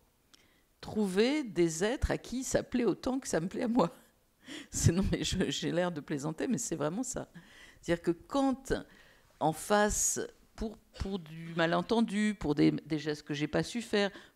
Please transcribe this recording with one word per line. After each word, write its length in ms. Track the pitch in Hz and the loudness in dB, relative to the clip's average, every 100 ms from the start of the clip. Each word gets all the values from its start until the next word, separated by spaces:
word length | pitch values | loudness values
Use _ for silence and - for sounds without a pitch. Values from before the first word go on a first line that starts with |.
| _ _ _ - _ _ _ _ | _ _ _ -20 _ _ _ _
trouver 640 | - 214 202 185 240 302 | -6 -2 0 4 4 2
des 400 | 247 175 170 156 | 0 2 2 2
êtres 260 | 208 269 - | -2 0 0
à 80 | 160 | -2
qui 260 | - 240 | -4 -8
ça 180 | 254 - | 0 0
plaît 220 | - 247 | 0 0
autant 340 | 233 - - 262 | 0 0 -2 -4
que 100 | - | -2
ça 120 | 175 | -2
me 80 | 180 | -2
plaît 160 | 214 | -2
à 40 | 247 | 0
moi. 260 | 240 170 - - _ _ | 2 2 0 -20 _ _
<laughs> 400 | _ - - - | _ -18 -18 -10
C'est, 220 | - - | 2 4
non, 120 | 170 - | 4 2
mais 120 | - | 0
je, 260 | 156 185 165 | 0 0 -2
j'ai 220 | 139 151 | -2 -2
l'air 200 | 160 180 | 0 0
de 80 | 156 | -2
plaisanter, 480 | 127 151 147 156 - | -6 -4 -4 -4 -2
mais 80 | 208 | -2
c'est 200 | - 160 | -4 -2
vraiment 260 | 147 190 | -2 -4
ça. 260 | 262 - 131 170 - - - - | -6 -6 -8 -14 -20 -20 -20 -8
C'est-à-dire 220 | - 170 | -2 -2
que 100 | - | 0
quand, 600 | 170 - 277 269 262 - 113 - - - - _ - | -4 -2 2 2 0 -2 -4 -4 -18 -20 -20 _ -2
en 120 | 151 | -2
face, 680 | 156 - 208 208 - - - - - _ | 0 2 4 4 2 0 -2 -6 -10 _
pour, 240 | - 220 208 _ - | -10 -8 -10 _ -8
pour 180 | 196 196 | -6 -6
du 360 | 156 165 165 | -8 -14 -6
malentendu, 800 | 170 165 175 175 226 226 196 214 202 | 2 2 2 2 2 2 2 0 0
pour 160 | 151 | 0
des, 160 | 147 156 | 4 4
des 280 | 151 147 156 | 4 -2 -4
gestes 260 | 151 147 | -2 -6
que 100 | - | -4
j'ai 120 | 147 151 | -4 -2
pas 160 | 165 | -2
su 200 | 160 240 | -2 -6
faire, 280 | 220 208 196 - - | -2 0 0 -4 -20